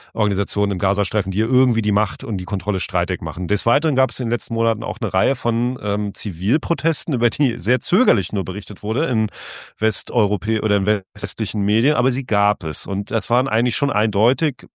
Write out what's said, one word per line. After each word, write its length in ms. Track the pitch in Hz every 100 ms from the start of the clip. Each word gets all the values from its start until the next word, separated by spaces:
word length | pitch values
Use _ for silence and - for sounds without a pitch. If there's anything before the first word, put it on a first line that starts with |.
| -
Organisationen 600 | - 104 98 98 104 104
im 40 | 95
Gazastreifen, 540 | 98 98 101 107 98
die 80 | 95
ihr 100 | 113
irgendwie 320 | 127 131 113
die 100 | 104
Macht 320 | 101 107 -
und 140 | 117 98
die 80 | 90
Kontrolle 340 | 95 104 95
streitig 420 | - 92 87 90
machen. 260 | 80 73 87
Des 180 | 104 117
Weiteren 300 | 131 156 131
gab 160 | 131
es 80 | -
in 80 | 117
den 40 |
letzten 220 | 117 -
Monaten 300 | 113 113 107
auch 160 | 90 -
eine 100 | 101
Reihe 240 | 92 120 135
von, 440 | 120 113 123 127
ähm, 320 | 104 104 101
Zivilprotesten, 1000 | - 104 82 95 147 - 165 165 156 -
über 160 | 127 117
die 300 | - 139 -
sehr 200 | 90 123
zögerlich 540 | - 190 233 117 92
nur 100 | 101
berichtet 400 | 90 92 - 101
wurde 220 | 104 113 160
in 240 | 113 107 - - - - -
Westeuropä-, 800 | 110 - - 120 104 101 107 110
oder 160 | 104 101
in 80 | 98
westlichen 760 | 104 - - - - 107 107
Medien, 340 | 101 110 131 143
aber 160 | 127
sie 140 | 127 131
gab 380 | 104 101 104
es. 220 | 80 76 -
Und 260 | 98 101
das 180 | 113 -
waren 180 | 120 131
eigentlich 280 | 110 120 -
schon 160 | 143
eindeutig 760 | 104 110 98 113 139 156 - -